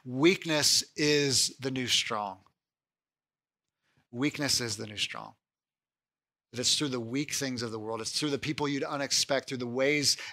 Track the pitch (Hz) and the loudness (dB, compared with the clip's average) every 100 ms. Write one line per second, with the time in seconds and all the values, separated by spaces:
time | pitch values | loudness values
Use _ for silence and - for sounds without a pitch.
0 | 127 127 160 190 165 151 135 - - - | -8 4 4 4 2 2 4 4 2 0
1 | 147 147 143 117 - - 135 131 120 - | 4 4 4 2 2 -2 -6 -4 0 2
2 | - 110 101 95 _ _ _ _ _ _ | 2 -2 -4 -8 _ _ _ _ _ _
3 | _ _ _ _ _ _ _ _ _ _ | _ _ _ _ _ _ _ _ _ _
4 | _ 120 147 143 139 - 117 104 107 104 | _ -2 -2 0 0 0 0 -6 -8 -4
5 | - 110 107 - _ _ _ _ _ _ | -4 -6 -12 -18 _ _ _ _ _ _
6 | _ _ _ _ _ 117 123 - 147 123 | _ _ _ _ _ -2 0 2 0 -2
7 | 113 131 147 - 135 123 117 110 107 113 | -4 -4 -4 -4 -4 -4 -6 -6 -6 -6
8 | 110 - 151 139 139 151 143 139 156 147 | -4 -2 -2 -2 -4 -2 -2 -2 -4 -4
9 | 135 - - 135 - 131 123 123 135 147 | -2 0 2 0 -2 -8 -4 0 2 4
10 | 135 - - | 2 0 -4